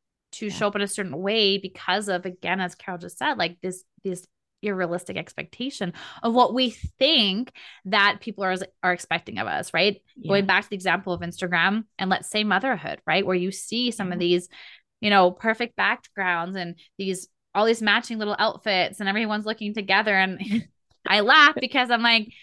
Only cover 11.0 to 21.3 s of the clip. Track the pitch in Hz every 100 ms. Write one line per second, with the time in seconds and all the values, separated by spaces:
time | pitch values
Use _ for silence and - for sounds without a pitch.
11 | 190 175 170 - 175 175 180 214 220 -
12 | 190 185 - 214 214 190 262 202 160 -
13 | - 170 190 180 185 190 - 233 247 220
14 | 185 175 175 175 180 - - - _ _
15 | 208 202 180 185 226 220 233 - 196 247
16 | - - 185 170 175 190 175 170 _ -
17 | 196 180 - _ _ 196 226 226 214 214
18 | - 226 208 202 220 - 220 185 170 -
19 | 196 208 220 214 214 214 208 214 196 196
20 | 214 190 190 180 196 220 - _ _ _
21 | - 208 208